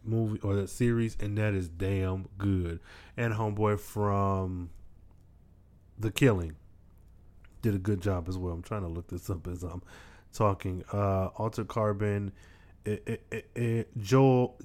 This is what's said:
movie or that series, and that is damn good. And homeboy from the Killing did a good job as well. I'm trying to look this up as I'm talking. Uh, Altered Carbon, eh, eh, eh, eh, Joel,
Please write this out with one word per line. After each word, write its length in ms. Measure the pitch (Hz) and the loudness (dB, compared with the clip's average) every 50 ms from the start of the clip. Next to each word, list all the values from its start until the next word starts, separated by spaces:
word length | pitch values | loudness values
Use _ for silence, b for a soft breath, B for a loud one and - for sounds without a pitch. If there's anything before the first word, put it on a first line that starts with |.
| - | -4
movie 360 | 110 113 113 113 107 110 - | 0 0 2 2 2 0 -2
or 140 | - 101 98 | 0 0 2
that 140 | 101 98 92 | 0 0 -2
series, 460 | - - 123 120 117 117 113 110 - - | 0 2 2 4 4 4 2 0 0 -2
and 180 | 104 104 104 | -2 -2 0
that 160 | 107 107 107 101 | 0 2 2 2
is 160 | 95 90 82 | 0 -2 -4
damn 580 | 85 85 95 98 98 95 95 95 92 95 92 - 98 | -4 -4 -2 0 0 2 0 0 -2 -2 -6 -8 -6
good. 420 | 95 101 101 95 92 87 85 82 82 B B B B B B B | -2 0 2 2 2 2 -2 -4 -8 B B B B B B B
And 180 | 127 120 117 107 | -2 -2 -2 0
homeboy 460 | 110 110 107 101 104 107 104 104 101 | 0 0 0 0 2 2 2 2 0
from 920 | - - - 104 104 101 101 98 98 98 98 95 95 92 92 90 87 82 - - - - - - - - - - - - - - - - - - - - - - - - - - | -2 -4 -2 0 2 2 2 2 2 2 2 0 0 -2 -4 -6 -8 -8 -12 -16 -18 -20 -20 -20 -20 -20 -20 -20 -20 -20 -20 -20 -20 -20 -20 -20 -20 -20 -20 -20 -20 -20 -8 -4
the 120 | 104 107 | -4 -2
Killing 440 | - - 143 127 104 90 87 80 78 - - - - - - - - - - - - - - - - - - - - - | 2 4 6 6 6 4 0 -4 -8 -12 -18 -20 -20 -20 -20 -20 -20 -20 -20 -20 -20 -20 -20 -20 -20 -20 -20 -20 -8 -2
did 140 | - 110 101 | 0 0 0
a 40 | 95 | 2
good 220 | 92 107 104 92 | 2 0 0 0
job 280 | 90 101 92 87 80 90 | 0 0 0 0 -2 -4
as 80 | 92 | -4
well. 160 | 92 90 87 82 | -4 -4 -4 -6
I'm 80 | 85 | -6
trying 220 | 85 - 110 104 92 | -6 -6 -6 -6 -4
to 40 | |
look 200 | 85 82 85 85 | -4 -6 -6 -8
this 220 | - 90 87 - - | -8 -10 -8 -6 -6
up 180 | 92 82 - | -6 -6 -6
as 160 | 90 90 85 87 | -8 -8 -8 -8
I'm 180 | 85 87 87 - B B B B B B B B B - | -8 -8 -10 -12 B B B B B B B B B -2
talking. 500 | - 110 101 95 - - 98 90 90 - - - | 2 2 2 2 0 -4 -6 -6 -6 -6 -4 -2
Uh, 340 | 101 104 98 95 95 95 - - | 0 0 2 2 2 0 -2 -4
Altered 300 | - 110 110 - 120 104 | -4 -6 -4 -4 -6 -6
Carbon, 640 | - - 113 107 104 101 98 104 104 101 101 101 95 - B B B B B B B B B - | -4 -2 0 0 0 0 0 0 0 0 0 -2 -4 -8 B B B B B B B B B -6
eh, 120 | 107 104 - - | -4 -4 -4 -4
eh, 80 | - 113 - - - | -6 -6 -6 -6 -8
eh, 100 | - 110 - - - | -10 -10 -10 -8 -4
eh, 280 | 120 120 117 113 113 107 - - | -2 0 0 0 0 -2 -2 -6
Joel, 600 | 117 101 95 131 135 135 131 127 123 123 120 - - | -6 0 4 6 8 8 8 8 6 4 2 0 -6